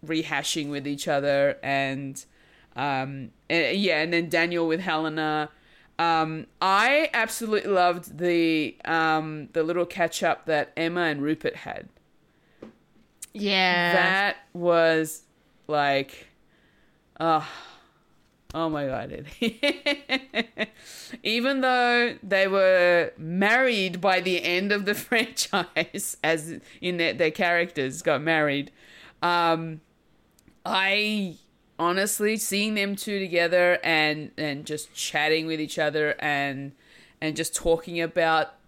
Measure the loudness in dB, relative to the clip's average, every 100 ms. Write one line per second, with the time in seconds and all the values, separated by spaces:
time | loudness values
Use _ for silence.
0 | -4 -4 -2 -4 -2 -4 -4 -6 -6 -6
1 | -2 0 2 2 2 0 -2 -2 -2 -4
2 | -8 -12 -18 _ _ _ _ -6 -4 -2
3 | -4 -8 -14 _ _ 0 2 2 0 2
4 | 2 0 0 0 0 0 0 0 0 -2
5 | -2 -2 -2 -2 -4 _ _ -20 _ -2
6 | 0 2 0 -4 -10 _ 2 4 4 2
7 | 2 0 -2 -4 -2 -2 2 4 4 2
8 | -6 -4 0 2 2 2 -2 -6 -4 0
9 | 2 0 -2 -10 -6 -2 0 0 -2 0
10 | -2 0 0 -2 0 -2 -2 -4 -4 0
11 | -2 -2 -2 -2 -4 -6 -12 -12 -14 _
12 | _ _ _ _ _ _ -20 _ _ _
13 | _ _ -18 -6 0 2 4 4 4 4
14 | 4 4 2 -2 -10 -4 2 4 6 4
15 | 0 -6 _ _ _ _ -4 0 2 0
16 | -2 -12 -20 _ _ _ _ _ _ _
17 | _ -4 0 0 0 -14 -20 -20 _ _
18 | _ _ _ _ _ -4 -2 -2 -4 -4
19 | -8 -12 -14 -4 -4 0 -2 -2 -4 -4
20 | -4 -6 -4 -6 -6 -6 -8 -8 -20 -20
21 | -18 -8 -2 0 0 0 2 2 4 4
22 | 2 -2 0 2 4 4 6 6 6 4
23 | 2 -4 -6 0 4 4 4 2 -2 0
24 | 2 2 2 0 0 0 0 0 0 -4
25 | 0 0 0 -4 -2 -2 -2 -4 -4 -6
26 | -10 -4 0 0 -2 -12 -16 -8 -6 -2
27 | -2 2 0 2 0 2 0 -2 -4 -2
28 | 0 0 2 2 2 0 -6 _ -20 -20
29 | -20 _ 0 2 2 0 -2 -12 _ _
30 | _ _ _ _ _ _ -4 0 2 0
31 | 0 -2 -4 -8 _ _ _ _ 0 2
32 | 0 0 0 0 -2 -2 0 0 -2 -4
33 | -4 -4 -2 0 2 4 4 2 2 2
34 | 2 0 -6 -8 -6 -6 -8 -10 -10 -8
35 | -6 -2 2 0 0 -4 -4 -2 -2 0
36 | -2 -2 -2 -2 -2 -6 -12 -16 _ -20
37 | -20 _ -6 -4 -6 -2 0 0 0 -6
38 | -4 0 2 2 0 -8